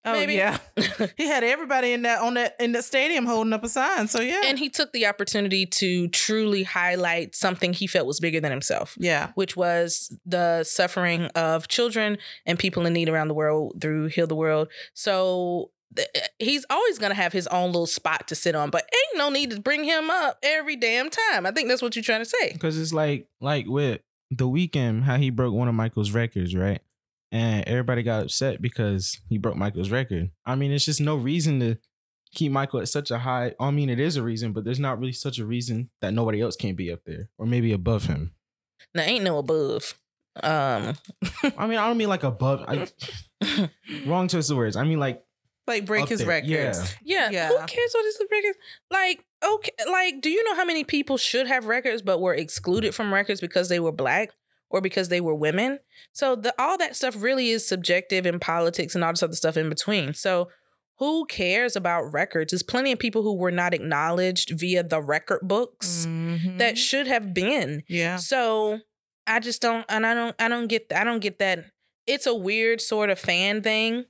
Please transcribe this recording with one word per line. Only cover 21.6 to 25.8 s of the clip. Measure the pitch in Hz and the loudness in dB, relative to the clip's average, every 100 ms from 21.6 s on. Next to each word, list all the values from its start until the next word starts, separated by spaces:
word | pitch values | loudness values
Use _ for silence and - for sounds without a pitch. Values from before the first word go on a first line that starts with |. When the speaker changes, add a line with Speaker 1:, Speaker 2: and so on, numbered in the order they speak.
| 247 | 0
Speaker 2:
that's | 247 | 0
what | 240 233 | 0 -2
you're | |
trying | 220 220 | 0 0
to | 233 | 0
say. | 494 370 165 | 0 -2 -2
Speaker 3:
'Cause | 160 156 | -4 -2
it's | 160 | -2
like, | 160 151 143 - _ | 2 2 0 -6 _
like | 135 147 - | -2 -2 0
with | 135 143 113 _ _ _ | 0 0 -2 _ _ _
The | 123 127 | -2 0
Weeknd, | 139 180 143 123 110 | 2 0 0 0 2
how | 135 127 | 2 2
he | 139 | 2
broke | 117 127 | 2 0
one | 107 123 | 2 2
of | |
Michael's | 113 | 2